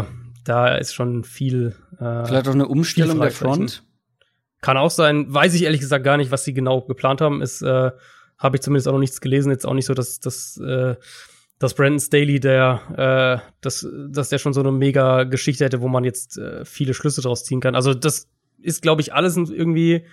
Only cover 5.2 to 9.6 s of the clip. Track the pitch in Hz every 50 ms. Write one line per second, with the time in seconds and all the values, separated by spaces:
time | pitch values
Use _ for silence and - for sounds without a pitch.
5.2 | 143 127 135 143 156 180 170 170 180 156 156 139 143 131 147 139 127 139 143 147
6.2 | 143 123 139 135 - 147 131 131 127 131 131 127 - 131 127 - - 131 139 131
7.2 | 160 151 143 139 143 123 - - 147 135 127 131 131 127 131 - _ - - -
8.2 | _ _ _ _ - 139 131 135 - 139 143 139 123 135 135 135 139 127 - -
9.2 | - 131 131 139 139 139 135 -